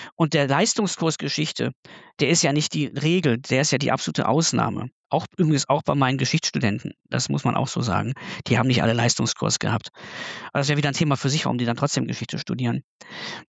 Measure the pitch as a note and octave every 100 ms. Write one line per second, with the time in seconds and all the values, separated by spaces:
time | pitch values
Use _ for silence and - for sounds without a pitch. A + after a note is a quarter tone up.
0 | - - D#3 D#3 C#3 C#3 A3 - F#3+ -
1 | D#3+ - D3 - D3+ - B2 - - -
2 | - - C3+ E3 C#3+ D3 D3 D3+ C#3 C3+
3 | D3+ F3+ D#3 A#2 - C3 C#3+ C3+ C#3+ C3
4 | - - - C#3+ E3 A#2 A2+ - B2+ _
5 | - C#3+ - - D#3 C#3+ - D3 - C#3+
6 | C3 C3+ C3 E3 - D3+ A#2 A2 - -
7 | - B2 - C#3+ B2 - B2+ - A#2+ F#2
8 | A2 C3+ - - - A#2 C3 B2 A2+ A#2
9 | A#2 - A#2+ - G#2+ - G#2 A2+ - -
10 | - - - - - - C#3 D3 D3 C3+
11 | D#3 C#3 C3+ D#3 - B2 A#2+ A#2 C#3+ C3+
12 | - A#2+ - - - B2 B2 B2+ - _
13 | - - - -